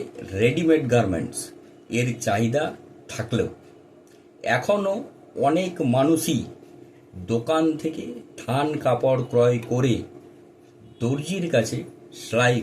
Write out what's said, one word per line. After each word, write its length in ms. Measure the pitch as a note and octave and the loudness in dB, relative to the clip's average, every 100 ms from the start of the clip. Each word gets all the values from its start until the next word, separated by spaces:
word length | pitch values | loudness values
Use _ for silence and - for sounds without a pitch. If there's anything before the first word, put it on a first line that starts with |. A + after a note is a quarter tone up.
| - - F2+ F#2+ | -8 -12 -8 2
রেডিমেড 400 | A#2 E3 D#3+ D#3 B2+ | 2 4 4 4 4
গার্মেন্টস 480 | A#2+ F#2+ E2 B1 - - - - - - A#2 | 2 4 0 -4 -8 -12 -16 -20 -20 -4 -2
এর 100 | B2 A2+ | -2 -2
চাহিদা 400 | A2 G2+ A#2 C#3+ E3 - - - - | -2 0 2 0 -2 -8 -18 -20 -14
থাকলেও 380 | - - D#3 C3+ - - - - - - - - - - B2+ | -10 -4 -2 -2 -6 -20 -20 -20 -20 -20 -20 -20 -8 -2 -2
এখনও 380 | - G3+ G3 G#3+ - - - - C3+ | 0 0 0 -4 -8 -18 -12 -2 0
অনেক 240 | E3 F3+ F3 C3+ B2+ | 2 -2 -2 0 2
মানুষই 440 | D3 D#3+ - B2 - - - - - - - F#2 F2+ | 4 2 2 -2 -4 -14 -20 -20 -20 -20 -20 -12 -4
দোকান 340 | A#2 C#3 D#3+ D#3+ D3+ | -2 0 0 2 0
থেকে 220 | D#3+ - - - - - | -4 -8 -10 -12 -16 -12
থান 260 | - C3+ D3+ D3 | -4 -2 0 0
কাপড় 380 | C3 A#2+ C3 C3 B2+ | 0 2 2 2 2
ক্রয় 280 | A#2+ B2 A#2+ - | 4 4 2 0
করে 240 | B2 C3+ G#2 - - - - - - - - - - | 0 2 0 -4 -16 -20 -20 -20 -20 -20 -20 -20 -4
দর্জির 440 | A#2 C#3+ D3 F#3+ E3+ | -2 -2 -4 -4 0
কাছে 240 | A#2+ A2+ - - - - - | 0 0 -4 -8 -16 -20 -18
সেলাই 360 | - A2+ B2 A#2+ | -4 2 2 2